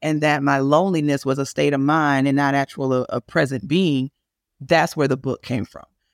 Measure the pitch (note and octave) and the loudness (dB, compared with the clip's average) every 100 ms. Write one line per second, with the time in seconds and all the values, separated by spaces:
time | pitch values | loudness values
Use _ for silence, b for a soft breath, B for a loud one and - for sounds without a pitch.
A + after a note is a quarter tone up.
0 | D3+ D3+ D3+ D3 C#3 C#3 C3+ D3+ F#3+ E3 | -4 0 0 0 0 0 2 2 2 0
1 | D3 C#3 C#3 C#3 C#3 - C#3+ C#3 C#3 D#3+ | 0 -2 -2 -2 -4 -2 0 2 2 2
2 | D3+ C#3 C#3 C#3 C#3 C#3 C#3 - C3+ B2+ | 2 2 2 2 2 0 -2 -4 -2 0
3 | B2 B2 - E3+ C#3+ C3 C#3 E3+ F#3 C3+ | -2 -6 -4 -2 -2 -2 -2 0 2 0
4 | C3+ - _ _ _ _ C3+ E3 E3 D#3 | -4 -8 _ _ _ _ 0 2 2 0
5 | C#3 D3 C3 - - A#2+ - - - _ | 0 0 -2 -6 -6 -6 -6 -12 -20 _
6 | _ | _